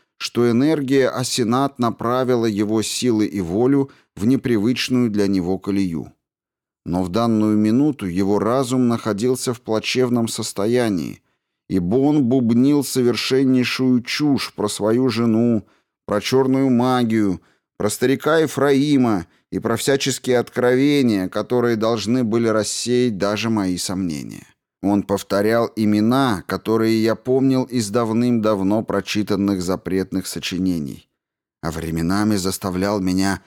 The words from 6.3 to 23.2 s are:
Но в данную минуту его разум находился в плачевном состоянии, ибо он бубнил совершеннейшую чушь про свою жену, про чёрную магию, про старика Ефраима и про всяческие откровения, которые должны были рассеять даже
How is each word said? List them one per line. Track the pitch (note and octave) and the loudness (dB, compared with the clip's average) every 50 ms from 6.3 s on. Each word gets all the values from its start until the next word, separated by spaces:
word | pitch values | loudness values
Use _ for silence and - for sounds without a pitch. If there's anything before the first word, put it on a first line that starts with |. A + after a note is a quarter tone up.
| _ _ _ _ _ _ _ _ _ _ - | _ _ _ _ _ _ _ _ _ _ -8
Но | D#2 E2 F2+ | -4 -2 -2
в | F#2 F2+ | -2 -2
данную | F2 A2+ A#2 A#2 A2+ G#2+ G#2+ G#2+ G#2+ | -2 0 0 2 2 2 2 2 2
минуту | G#2 G#2+ G#2+ A2 B2+ C#3+ D3+ C3+ - G#2 | 2 2 2 2 2 2 0 -2 -4 -6
его | F#2 E2+ F#2 G2+ F#2+ G#2 G2 | -4 -2 -2 0 2 2 2
разум | G2 A2 B2 C3+ C3+ A#2 C3 C3 B2+ A#2+ | 2 2 0 0 0 0 0 0 0 0
находился | A#2 A2 - A2 G#2 G2 A2+ B2+ B2+ B2 - C3 A#2+ | 0 -2 -2 -4 -4 -2 0 -2 -2 -2 -4 -6 -6
в | - | -6
плачевном | - - A2 G#2+ G#2 - - B2+ B2+ A#2+ B2 A#2+ A2+ A2+ | -4 -4 -4 -2 -2 -2 0 0 0 0 0 0 -2 -2
состоянии, | - - A2 - - - G2 A2 A#2+ B2 B2 A2+ G2 E2 C#2 A1+ G1+ - _ _ _ _ _ _ _ _ _ - | -4 -6 -8 -8 -6 -4 -2 0 0 2 0 0 -2 -2 -4 -6 -10 -14 _ _ _ _ _ _ _ _ _ -4
ибо | G2+ F#2+ F2 F2 G#2+ | -4 -2 0 0 2
он | C3 C3+ D3 D3 D3+ C3+ | 2 2 2 2 2 2
бубнил | A2+ C3 C3+ A#2+ A2+ A#2 A#2+ B2+ C#3 D3 C#3+ | 2 2 2 2 2 2 4 4 4 2 2
совершеннейшую | C3 - - C3 B2 A#2+ A#2 - - - C3 C3 C#3 C3 C3 B2+ B2 A#2 - - C3 B2+ B2+ A#2+ | 0 -2 0 0 2 2 0 0 -2 0 0 2 2 4 2 2 2 0 -2 0 2 2 2 2
чушь | A2+ - - - D3 D3 C#3 A2 - - - | 0 -2 -4 0 2 2 2 0 -2 -6 -6
про | - G2+ G#2 | -4 -4 -4
свою | - - G#2 G#2+ A2 B2 C3 C3 | -2 -2 0 0 2 2 2 0
жену, | G#2+ A2+ A#2+ A#2 A2 A2+ A#2+ A#2+ A#2 G#2 - _ _ _ _ _ _ _ - | 0 0 0 2 2 2 2 2 2 0 -2 _ _ _ _ _ _ _ -6
про | - G2+ G#2 | -4 -4 -2
чёрную | - - B2+ C3 C3 C3 C3 C3+ C3+ C3+ | 0 2 2 2 2 2 2 2 2 2
магию, | B2 A#2 B2 C3 B2+ B2+ A#2+ A2 A2 A2 G#2 G2 F2+ E2+ _ _ _ _ _ _ _ | 2 2 2 2 2 0 0 0 0 0 0 0 -2 -4 _ _ _ _ _ _ _
про | - F#2 G#2 | -4 -4 -4
старика | - - B2 B2+ C3+ C3+ - D3 D#3 D#3+ | -2 0 0 0 0 0 0 0 2 2
Ефраима | D#3+ C#3+ - C3+ C3+ C#3+ C#3+ C3+ C#3+ D3+ C#3+ C3+ B2 A#2 G#2+ F2+ E2 - _ _ _ - | 0 0 0 0 2 4 4 2 2 2 2 4 4 2 2 0 -2 -6 _ _ _ -8
и | - F#2 | -8 -4
про | F2 A2 A2+ | -2 -2 -2
всяческие | G#2 - C#3+ C3+ C3+ - C#3 B2+ - - B2 B2 A#2+ | -2 0 0 0 0 0 -2 -4 -4 -2 0 0 0
откровения, | A2+ - - - A#2+ B2 B2+ B2+ C#3 D3 D3 C#3+ C3 A#2+ G#2+ G2 F#2 F2+ | 0 -2 -2 0 0 2 2 4 4 4 2 2 2 2 2 0 -2 -2
которые | - G#2 G#2+ - B2 B2 A#2+ A#2+ A#2 | -4 -6 -4 -2 0 0 2 0 0
должны | G#2+ A2 A2+ A#2 A2 F#2+ G#2 A#2+ B2+ B2 | 0 0 0 0 -2 -2 -2 0 0 0
были | G#2+ A2+ A#2 A#2 A2+ | 0 0 2 2 2
рассеять | A2 A2 G#2 - - - - A2+ B2 B2 B2+ B2 G#2+ | 2 0 0 -2 -4 -6 -2 0 0 2 2 0 0
даже | F2+ | -2